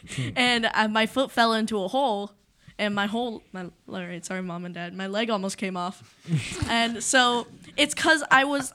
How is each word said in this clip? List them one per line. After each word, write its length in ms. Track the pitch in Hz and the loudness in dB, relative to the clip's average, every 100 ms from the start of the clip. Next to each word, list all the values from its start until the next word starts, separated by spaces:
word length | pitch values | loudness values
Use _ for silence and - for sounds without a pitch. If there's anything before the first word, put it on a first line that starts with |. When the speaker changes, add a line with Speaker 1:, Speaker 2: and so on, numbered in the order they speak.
| - - | -10 -6
Speaker 1:
<laughs> 180 | 120 101 | -4 0
Speaker 2:
And, 320 | 247 240 226 | 2 2 2
uh, 160 | - 214 | 2 2
my 180 | 220 220 | 2 0
foot 240 | - 269 | 0 -2
fell 220 | - 233 | 2 2
into 260 | 220 220 214 | 2 0 -2
a 60 | 185 | -2
hole. 440 | 254 277 202 202 _ _ _ - - | 0 0 0 -6 _ _ _ -20 -4
And 140 | 208 | -2
my 120 | 202 202 | 0 -2
whole, 360 | 226 240 214 _ | -2 -4 -6 _
my, 100 | 190 | -12
all 60 | 175 _ - 190 175 | -12 _ -12 -10 -8
right, 180 | 175 | -10
sorry, 180 | 170 185 | -8 -6
Mom 220 | 185 175 | -6 -8
and 100 | 180 | -8
Dad. 200 | 170 175 | -10 -10
My 140 | 185 190 | -8 -4
leg 220 | 202 226 | -2 0
almost 260 | 214 190 - | 0 -2 -4
came 180 | 190 185 | -6 -4
off. 380 | 175 - - _ - 160 | -6 -8 -20 _ -2 -2
Speaker 1:
<laughs> 260 | - - - | -2 -6 0
Speaker 2:
And 340 | 233 233 226 | 2 0 -2
so 440 | - 269 247 240 - - - - | 2 4 4 2 -4 -14 -14 0
it's 180 | 294 | 0
'cause 280 | - 339 320 - | 2 4 4 6
I 140 | 262 | 4
was, 280 | 269 285 262 | 6 0 -2